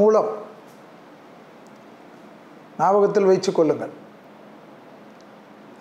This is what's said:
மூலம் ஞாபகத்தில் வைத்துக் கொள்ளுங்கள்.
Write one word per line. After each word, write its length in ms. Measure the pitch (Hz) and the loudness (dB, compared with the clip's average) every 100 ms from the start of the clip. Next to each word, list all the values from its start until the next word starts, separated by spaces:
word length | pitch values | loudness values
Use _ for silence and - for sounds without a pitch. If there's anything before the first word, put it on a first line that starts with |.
மூலம் 300 | 214 214 214 - - - - - - - - - - - - - - - - - - - - - - - - - | 2 2 -2 -8 -16 -20 -20 -20 -20 -20 -20 -20 -20 -20 -20 -20 -20 -20 -20 -20 -20 -20 -20 -20 -20 -20 -18 -4
ஞாபகத்தில் 480 | 165 202 202 202 190 | 0 2 2 2 2
வைத்துக் 280 | 190 190 180 | 0 0 0
கொள்ளுங்கள். 360 | 156 110 110 - - - - - - - - - - - - - - - - - - - | 0 -2 -6 -16 -20 -20 -20 -20 -20 -20 -20 -20 -20 -20 -20 -20 -20 -20 -20 -20 -20 -14